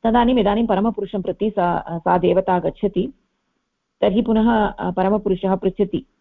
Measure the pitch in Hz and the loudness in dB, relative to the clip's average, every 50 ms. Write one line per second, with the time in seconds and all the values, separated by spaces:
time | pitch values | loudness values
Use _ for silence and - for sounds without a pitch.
0 | - 226 220 240 240 240 262 247 202 202 202 220 240 226 202 190 208 233 196 - | 0 2 2 4 2 4 2 2 2 2 2 0 0 0 0 0 0 -2 -2 -4
1 | 196 185 - 196 180 - 180 _ 208 220 208 202 175 175 170 160 - - 170 170 | -8 -6 -6 -6 -4 -4 -4 _ -4 -2 0 0 0 0 -2 -2 -4 -8 -10 -6
2 | - 180 175 180 165 170 175 185 185 - 185 180 165 160 - - - 202 - 180 | 0 0 0 2 2 2 2 2 2 2 0 0 0 -4 -4 -2 -4 -2 -2 -2
3 | 208 277 - _ _ _ _ _ _ _ _ _ _ _ _ _ _ _ _ _ | -4 -4 -8 _ _ _ _ _ _ _ _ _ _ _ _ _ _ _ _ _
4 | - 208 190 226 233 233 220 220 220 233 233 214 208 202 - - - 180 180 190 | 0 2 2 2 0 2 2 2 4 2 2 2 0 0 -2 -6 -6 -4 -2 0
5 | 185 190 208 208 196 196 190 180 - 190 190 190 - 190 185 - 202 185 - 156 | 0 0 0 0 0 -2 -2 0 0 0 0 0 0 -4 0 0 -2 -2 -2 -8
6 | - _ _ _ | -8 _ _ _